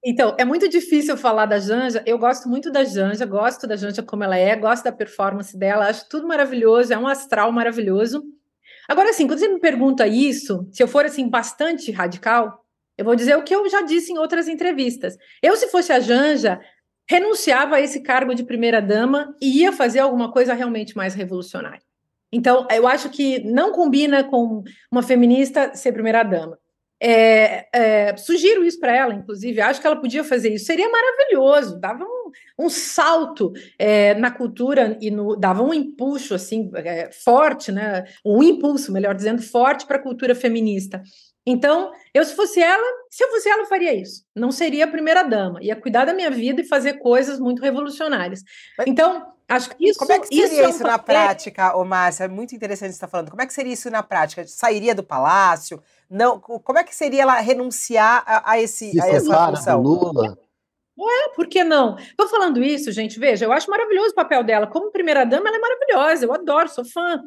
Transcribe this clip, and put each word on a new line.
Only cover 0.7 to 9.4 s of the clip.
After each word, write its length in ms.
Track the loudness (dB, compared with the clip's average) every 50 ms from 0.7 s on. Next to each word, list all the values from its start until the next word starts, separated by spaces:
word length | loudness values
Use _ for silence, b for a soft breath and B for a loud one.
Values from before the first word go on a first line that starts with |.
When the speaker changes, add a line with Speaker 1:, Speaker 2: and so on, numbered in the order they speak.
Speaker 1:
difícil 480 | 2 0 0 2 0 0 0 0 -4 -2
falar 300 | 0 0 2 2 2 2
da 120 | 0 -2
Janja. 440 | 0 -2 -2 -2 -2 -2 -4 -4 -2
Eu 140 | -2 -2 0
gosto 280 | 2 0 0 0 -4 -6
muito 240 | -6 -6 -6 -4
da 120 | 0 0 0
Janja, 420 | 0 0 -2 -2 -2 -2 -4 -6
gosto 400 | -4 -2 -2 -2 -2 -2 -4 -8
da 100 | -8 -8
Janja 280 | -6 -8 -8 -8 -8 -10
como 200 | -8 -8 -6 -4
ela 140 | -2 0 2
é, 180 | 2 2 0
gosto 280 | 0 2 0 0 0 0
da 80 | -6
performance 680 | -4 -4 -10 -10 -6 -4 -4 -4 -4 -6 -10 -12 -10 -4
dela, 300 | -2 0 0 2 0 0
acho 200 | -2 -4 -8 _
tudo 200 | -10 -8 -6 -4
maravilhoso, 680 | 0 0 0 0 0 2 4 4 4 4 4 2 0
é 40 | -2
um 100 | 0 -2
astral 440 | -4 -4 -4 -2 0 0 2 2
maravilhoso. 720 | 2 0 -2 -2 -2 -2 -2 0 0 0 0 0 -2 -6 -8 -10 -20 _ _ _ _ _ b b b b b b
Agora, 220 | 2 2 4 4
assim, 160 | 4 2 2
quando 140 | 0 2 0